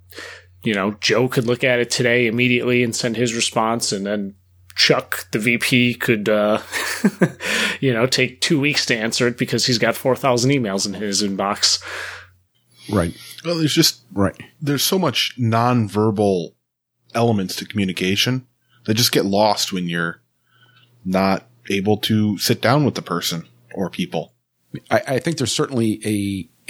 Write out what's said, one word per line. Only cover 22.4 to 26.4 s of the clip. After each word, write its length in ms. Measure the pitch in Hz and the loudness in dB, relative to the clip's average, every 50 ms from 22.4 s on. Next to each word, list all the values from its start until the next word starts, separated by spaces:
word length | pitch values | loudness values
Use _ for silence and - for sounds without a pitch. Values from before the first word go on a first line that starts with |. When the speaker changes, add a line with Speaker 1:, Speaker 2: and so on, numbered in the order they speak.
| - - 120 - | 0 -2 0 0
Speaker 3:
down 220 | - 113 131 151 147 | 2 2 2 4 2
with 100 | 110 - | 0 0
the 60 | - - | -4 -6
person 440 | - 87 87 - - 87 82 - - _ _ _ - - | -6 -6 -4 -4 -4 -6 -8 -10 -14 _ _ _ -14 -8
or 140 | - 95 85 | -8 -8 -6
people. 420 | - - 87 - - 82 - - _ _ _ _ _ _ _ _ - - - - | -4 -6 -6 -4 -6 -6 -8 -8 _ _ _ _ _ _ _ _ -16 -14 -4 -2
Speaker 2:
I, 120 | - 113 - | -2 -2 0
I 120 | 139 135 117 | -2 -4 -2
think 180 | - 170 156 | -2 -2 -2
there's 140 | - 127 107 | -2 -2 -2
certainly 500 | - - 147 107 135 117 113 110 104 - - | 0 -2 -2 -2 0 0 0 0 0 -2 -2
a, 460 | 104 107 101 101 98 98 95 | -2 -2 -2 -2 -2 -4 -6